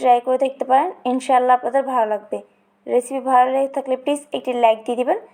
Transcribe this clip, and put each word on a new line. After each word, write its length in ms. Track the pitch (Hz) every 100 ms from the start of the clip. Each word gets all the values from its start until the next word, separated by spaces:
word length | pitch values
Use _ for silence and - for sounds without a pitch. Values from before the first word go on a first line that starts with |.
ট্রাই 180 | 254 240 247
করে 120 | 262 269
দেখতে 180 | - 254
পারেন, 200 | 262 359 - 262
ইনশাআল্লাহ 420 | 254 262 262 254 247
আপনাদের 260 | 240 269 262
ভালো 140 | 254 214
লাগবে। 240 | 208 - 208 - _ _ _ 247
রেসিপি 340 | 240 247 - 254
ভালো 160 | 254 254
লেগে 180 | 269 269 277
থাকলে 180 | 269 262
প্লিজ 180 | 277 285 - 277
একটি 140 | 254 240
লাইক 140 | 226 220 220
দিয়ে 120 | 240
দিবেন 180 | 247 415 -